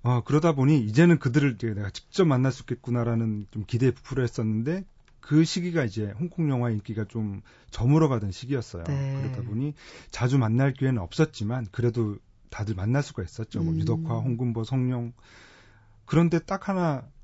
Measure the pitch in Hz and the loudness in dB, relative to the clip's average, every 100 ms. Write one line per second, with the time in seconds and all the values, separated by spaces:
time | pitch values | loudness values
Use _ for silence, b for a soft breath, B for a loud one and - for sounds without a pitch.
0 | 123 123 - 147 165 139 131 151 107 113 | 2 0 2 2 2 4 4 4 4 6
1 | 175 165 127 131 143 110 117 104 101 - | 6 6 4 2 2 0 -6 -4 -8 -10
2 | _ - 165 127 135 131 - 123 - 120 | _ 2 4 4 2 -2 -8 -8 -2 -2
3 | 117 113 113 104 101 107 101 117 131 123 | 0 0 -2 -4 -8 -10 -4 2 2 0
4 | - 135 123 - 110 110 123 185 190 _ | -6 -4 -2 -2 -2 -2 -2 -6 -8 _
5 | _ _ - 151 165 180 175 170 120 107 | _ _ 2 4 4 0 -2 0 -2 -2
6 | 104 104 170 175 156 131 120 107 - 110 | -6 -4 -6 -2 0 0 0 -2 -4 -6
7 | 104 113 107 98 b b b - 117 156 | -6 -6 -6 -8 b b b -2 4 6
8 | 151 120 98 90 123 135 - 87 85 139 | 4 2 -4 -8 -6 -6 -6 -10 -6 -4
9 | 135 135 135 127 123 107 143 147 B B | -4 -6 -6 -6 -6 -4 -4 -8 B B
10 | B - 123 139 110 117 139 131 131 123 | B -4 2 2 4 2 2 2 -2 -2
11 | 85 - 156 - 101 107 107 - 120 117 | -4 0 0 0 -4 -4 -6 -2 0 0
12 | 107 101 _ _ _ - 104 95 101 135 | -4 -6 _ _ _ -8 -6 -2 0 0
13 | 143 - 92 - 107 - 165 165 - 117 | -2 -8 -10 -10 -8 -4 -2 0 0 -2
14 | 160 117 120 117 123 113 110 131 127 123 | -2 -2 -2 -2 -2 -4 -2 -2 0 -2
15 | 120 - b b b b b b b b | -6 -12 b b b b b b b b
16 | - 156 170 170 - 196 - 190 170 135 | 0 2 4 2 -2 -6 -2 0 0 -2
17 | 117 - | -8 -20